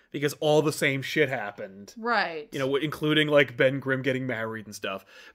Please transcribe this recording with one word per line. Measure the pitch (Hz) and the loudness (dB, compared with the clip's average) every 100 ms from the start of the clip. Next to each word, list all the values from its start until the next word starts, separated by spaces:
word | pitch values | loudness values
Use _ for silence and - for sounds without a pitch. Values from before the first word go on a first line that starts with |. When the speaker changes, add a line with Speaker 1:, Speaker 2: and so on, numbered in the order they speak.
| _ | _
Speaker 1:
because | 151 143 | -4 -2
all | 143 156 151 | 0 4 4
the | 151 | 4
same | - 147 135 | 0 0 0
shit | 127 160 139 | -2 0 0
happened. | 127 101 110 101 95 196 233 | 0 -6 -10 -14 -14 -18 -8
Speaker 2:
Right. | 226 220 180 160 - | 0 0 0 -6 -8
Speaker 1:
You | 147 | -4
know, | 135 139 | 0 0
including, | 151 - 151 151 151 | -2 -2 2 2 6
like, | 147 131 123 | 4 4 2
Ben | 135 139 | 2 2
Grimm | 127 131 | -2 -2
getting | 131 127 131 | 0 -2 -4
married | 113 113 110 104 | -4 -6 -8 -12
and | |
stuff. | 104 101 98 - - - | -8 -6 -6 -10 -20 -20